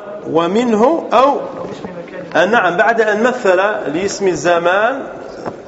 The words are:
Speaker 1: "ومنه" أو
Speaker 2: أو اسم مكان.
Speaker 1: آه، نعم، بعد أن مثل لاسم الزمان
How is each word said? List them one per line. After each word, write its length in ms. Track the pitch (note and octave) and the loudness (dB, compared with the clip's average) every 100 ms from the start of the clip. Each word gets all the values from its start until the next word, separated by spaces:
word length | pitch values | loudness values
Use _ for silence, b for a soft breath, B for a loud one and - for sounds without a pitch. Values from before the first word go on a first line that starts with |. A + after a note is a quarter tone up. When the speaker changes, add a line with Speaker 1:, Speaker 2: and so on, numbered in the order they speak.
| - - C3+ | -10 -12 -2
Speaker 1:
"ومنه" 800 | D3+ E3+ G#3 B3 G#3 B3+ E4 - | 0 2 2 2 4 4 2 0
أو 160 | A3+ C#4 | 2 4
Speaker 2:
أو 100 | B3 - - - | 2 -4 -10 -12
اسم 180 | - F3+ F3 - | -12 -12 -14 -14
مكان. 340 | - - D3+ | -14 -4 0
Speaker 1:
آه، 40 | F#3 | 4
نعم، 320 | A#3 F3+ F3 | 4 2 2
بعد 240 | A3 A3+ | 2 2
أن 220 | G#3+ G#3 | 2 2
مثل 320 | A#3+ - G3 F3+ G3+ G#3+ - | 0 2 2 4 2 -2 -4
لاسم 340 | D#3 G3 - G3 | -4 -4 -2 -2
الزمان 760 | D#3 E3+ E3+ E3+ F#3+ A3+ C#4 - - - - - - | 0 2 2 2 2 0 -2 -8 -12 -14 -12 -12 -12